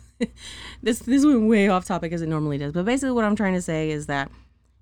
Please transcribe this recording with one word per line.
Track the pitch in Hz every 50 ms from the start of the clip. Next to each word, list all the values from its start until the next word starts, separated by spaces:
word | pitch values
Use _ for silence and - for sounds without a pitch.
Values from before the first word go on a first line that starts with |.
| - - _ _
<laughs> | 240 - - - - - - - - - - - -
this, | - 240 -
this | - 233 247 277 269
went | 302 285 233 214 220
way | 233 214 196 208
off | 190 185 175
topic | - 196 170 165 165
as | 170 170
it | 165 156
normally | 160 156 151 151 143 139
does. | 147 147 147
But | 170 180
basically | 208 247 269 277 262 254
what | 240 220
I'm | 208 208 208
trying | 214 190 185
to | 180
say | 175 - 165 156 156 156
is | 151 147 147 147
that, | 147 139 139 - - - - _ _ _ _ _ _ _